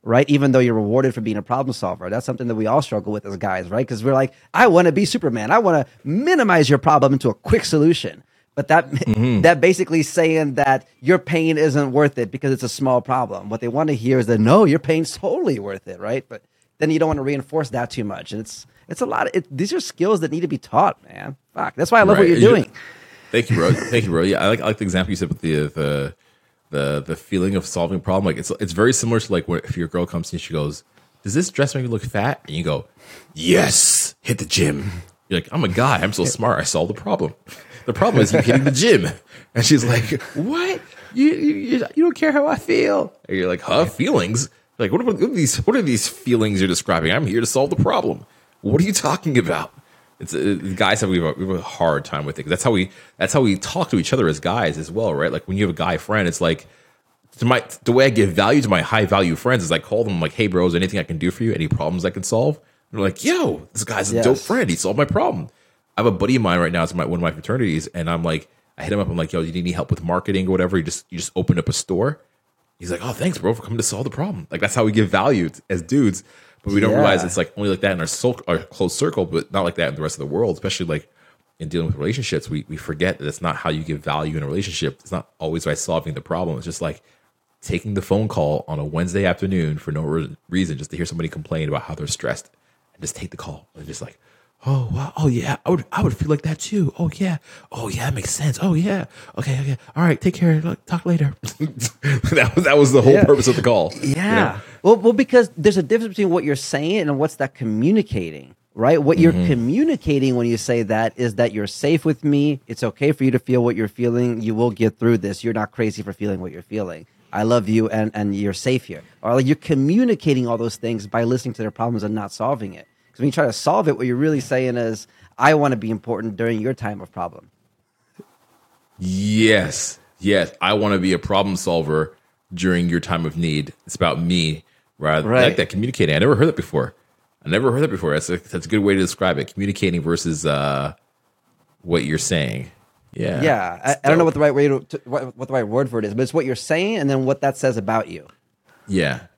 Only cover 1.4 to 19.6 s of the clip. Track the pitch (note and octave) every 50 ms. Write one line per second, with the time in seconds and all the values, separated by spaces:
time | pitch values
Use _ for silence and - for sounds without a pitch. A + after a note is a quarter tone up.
1.4 | G2+ _ B2 C3 C#3+ C#3 A#2 - - F#2 F2+ E2+ F2+ F2+ G2+ A#2 B2+ - C3 B2+
2.4 | B2+ A#2+ A#2 G#2+ A2 G#2+ A#2+ D3 C#3 - - G#2 F#2 G#2+ G#2+ G#2 - G2 G2 F#2
3.4 | E2+ G2+ F#2 F#2 F#2 F2 G2 A#2 B2+ - B2+ G#2+ G#2+ C3 C3+ C3 C3+ - - _
4.4 | _ _ - E3+ A#3+ A#3+ F3 E3+ F3 E3+ D3+ F#3 G3+ - - A#3+ - D3 A#2 A#2
5.4 | G#2+ A2+ E3 A3+ A#3 F#3+ E3 D3+ B2+ - _ _ _ C#3 D3+ G3+ C4+ E4 F#4 D#4
6.4 | B3 G#3 F3+ E3+ D3+ A#2+ D3 C3+ - D#3+ D3+ D3 C#3+ C3+ C#3 C3 - B2 A2 _
7.4 | _ - G#3 A#3 - - - D#3 D3 D#3+ E3+ - - F#2 D2+ - _ _ _ _
8.4 | _ _ _ - C#3 - D#3 E3 E3 C#3 D3 C3+ - - A2 G#2 A#2 B2+ A#2+ G#2
9.4 | F2 - F3 C#3+ B2 F3+ F#3 F3+ F#3 - D#3+ E3 D3+ - - F3+ E3 E3 D#3+ D#3+
10.4 | D#3 C#3+ C3 B2+ C#3+ C#3 C3+ B2+ - _ _ _ - C3 F#3 F3+ F#3 - D#3+ E3
11.4 | D#3+ D#3+ D#3+ D3+ D3+ D#3 C3 D3 C#3+ C3+ B2 C#3 D3 C#3+ C#3 - A#2+ G2 - C3
12.4 | - C#3 C3+ - B2+ A#2+ - - C#3 C3 B2+ B2 A#2+ - C3 C3+ B2 G#2 G2 F#2
13.4 | F#2+ G#2 G#2+ A#2 - A#2+ A#2 C#3 D#3+ D#3 D3 A2+ A2 B2 C#3 C3 A2+ G#2 A#2+ G#2+
14.4 | G#2+ A2+ D3+ G3+ A3 D#3+ C#3+ D#3+ - - D#3+ D#3+ E3 - - - - G3 - F4
15.4 | F4+ A3+ C#3+ A2 G2 G2+ G2 G2 _ - F#2 F2 F#2 G#2+ A#2+ C3+ - _ A#2 G#2+
16.4 | _ _ _ _ _ _ _ _ D3+ D#3 D#3 D#3+ E3 D#3 D#3 D3 C3+ C#3 D3 C#3
17.4 | C3 _ - D#3+ D3+ A#2+ A2 B2+ A#2+ - - B2+ A2+ G#2 F#2+ - - - - G#2+
18.4 | A2 - - - - _ _ _ _ - - - B3 - - - - - - F#3+
19.4 | - _ C#3 C3